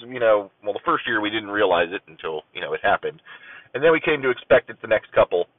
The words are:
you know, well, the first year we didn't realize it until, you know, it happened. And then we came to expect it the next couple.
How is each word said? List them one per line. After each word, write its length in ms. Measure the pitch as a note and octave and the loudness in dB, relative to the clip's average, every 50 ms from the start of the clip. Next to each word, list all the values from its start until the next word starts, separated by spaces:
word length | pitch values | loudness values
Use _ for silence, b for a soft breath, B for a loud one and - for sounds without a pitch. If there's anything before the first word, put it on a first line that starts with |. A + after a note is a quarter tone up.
| A#2 | -8
you 120 | A#2+ B2+ B2+ | -12 -6 0
know, 320 | A#2 A2+ G#2+ G#2 G2+ G2 _ _ G#2+ | 2 4 4 2 0 -4 _ _ -6
well, 100 | G#2 G2+ | -4 -4
the 60 | G2+ - | -4 -2
first 180 | E3+ D#3+ C#3 - | -2 -2 -2 -2
year 140 | B2+ A#2 A2 | -2 -2 -2
we 100 | G#2 G#2 | -2 -2
didn't 200 | G#2+ A2 A2 G2+ | -4 -4 -6 -4
realize 380 | G2+ G#2 G#2+ F#2+ F2+ E2+ F2 E2+ | -2 0 2 2 2 2 0 -2
it 100 | F#2 G2+ _ | -4 -10 _
until, 360 | - D#2+ - - E2 D#2+ D#2 - _ - | -14 -20 -12 -10 -8 -8 -8 -10 _ -14
you 80 | F2 | -10
know, 120 | F2 D2 D#2 | -8 -6 -6
it 60 | D#2+ | -2
happened. 400 | - G2+ F#2+ - - D#2 D2+ D#2+ B B B B B B B B B B - | 0 0 0 0 -2 -6 -10 -10 B B B B B B B B B B -6
And 100 | B2 C#3+ | 0 2
then 80 | E3 | 2
we 80 | D#3+ D#3 | 2 2
came 220 | - E3 D#3 C#3+ | 0 -2 -2 -2
to 80 | C3 C3 | 0 -2
expect 400 | B2 - - - C#3 B2+ - - | -2 -2 0 2 2 2 2 0
it 80 | A2+ _ | -16 _
the 60 | - | -2
next 240 | A2 A2 G#2 - - | 0 0 0 0 0
couple. 340 | - B2+ G#2 - G2 F2+ F2 _ _ | 2 2 2 2 2 -2 -2 _ _